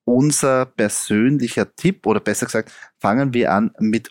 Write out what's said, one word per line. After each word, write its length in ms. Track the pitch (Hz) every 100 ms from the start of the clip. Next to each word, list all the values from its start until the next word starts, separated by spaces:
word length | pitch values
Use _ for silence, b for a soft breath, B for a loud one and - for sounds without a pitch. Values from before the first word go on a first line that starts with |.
| -
unser 600 | 123 147 143 143 131 127
persönlicher 1080 | - 104 - - 104 120 143 120 - 101 -
Tipp 320 | 175 196 -
oder 120 | 104
besser 260 | - 104 120
gesagt, 260 | 113 110 B B _
fangen 340 | 104 117 139
wir 180 | 120 113
an 200 | 95 110 -
mit 320 | 107 101 -